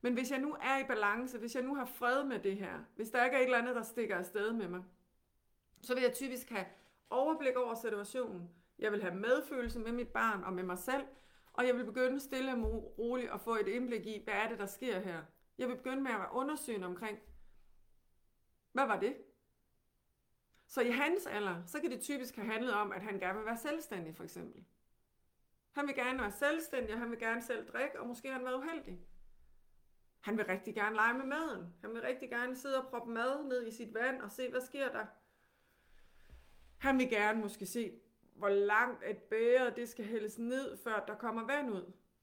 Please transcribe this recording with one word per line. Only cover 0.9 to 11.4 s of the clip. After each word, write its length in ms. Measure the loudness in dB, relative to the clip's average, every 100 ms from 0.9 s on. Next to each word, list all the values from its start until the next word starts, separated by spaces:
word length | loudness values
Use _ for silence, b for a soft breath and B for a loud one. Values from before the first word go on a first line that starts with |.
| 2 4 2 0 -6
hvis 180 | -4 -2
jeg 80 |
nu 120 | 0 -2
har 100 | -4
fred 380 | 0 2 4
med 160 | 2 0
det 180 | 0 0
her, 220 | -4 -6 -10 -6
hvis 140 | 0
der 160 | 4 6
ikke 120 | 6
er 20 |
et 60 | 6
eller 120 | 6
andet, 180 | 4 -2
der 60 |
stikker 360 | -2 -2 0 0
afsted 360 | 0 0 0
med 140 | 0 -2
mig, 160 | -4 -8 -20 _ _ _ _ _ _ _ -18
så 120 | -2
vil 100 | 2
jeg 100 | 4
typisk 360 | 2 -4 -6 -4
have 160 | -4 -4 B B B _
overblik 460 | 2 4 4 2 2
over 180 | 0 0
situationen. 760 | -2 -2 -4 -4 -4 -4 -10 B B B
Jeg 120 | 0
vil 100 | 2
have 140 | 0 -2
medfølelse 640 | 2 2 2 -2 -2 -2
med 120 | -2
mit 160 | -2 -2
barn 360 | 2 2 2
og 100 | -2
med 100 | -2
mig 140 | -2 -2
selv, 260 | 0 -2 -2 B B B